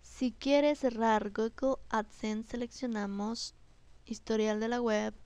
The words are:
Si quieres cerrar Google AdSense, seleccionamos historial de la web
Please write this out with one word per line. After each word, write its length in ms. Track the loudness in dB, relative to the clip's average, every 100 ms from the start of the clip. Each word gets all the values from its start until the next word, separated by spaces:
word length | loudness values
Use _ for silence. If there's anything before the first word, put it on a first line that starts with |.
Si 300 | -18 -2 -2
quieres 480 | 0 4 6 6 4
cerrar 520 | 0 2 2 2 0
Google 460 | -2 -2 0 0 0 -2
AdSense, 600 | -2 -2 -6 -4 -4 -4
seleccionamos 1040 | -6 -6 -6 -4 -2 -2 -2 -4 -4 -8 -12 -20 -20 -20 -20 -12
historial 540 | -12 -2 0 2 0
de 80 | 0
la 140 | 0
web 320 | 2 2 0 -8